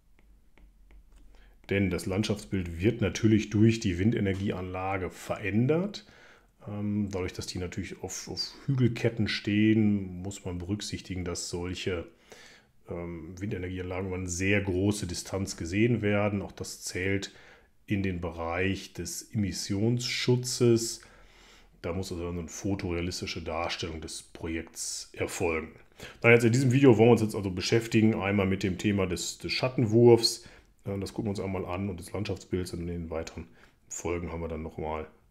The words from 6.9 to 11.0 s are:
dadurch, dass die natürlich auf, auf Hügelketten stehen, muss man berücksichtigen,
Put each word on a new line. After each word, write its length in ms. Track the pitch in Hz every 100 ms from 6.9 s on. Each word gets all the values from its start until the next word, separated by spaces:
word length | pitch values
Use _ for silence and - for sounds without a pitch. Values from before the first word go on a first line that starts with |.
| 104 104
dadurch, 220 | 95 90
dass 140 | - -
die 120 | 92
natürlich 440 | 87 - 90 -
auf, 260 | 92 - -
auf 260 | 90 - - -
Hügelketten 600 | 131 120 123 120 - 101
stehen, 960 | - 107 104 110 110 107 101 92 87
muss 220 | 95 -
man 140 | 95 87
berücksichtigen, 640 | 87 104 - 90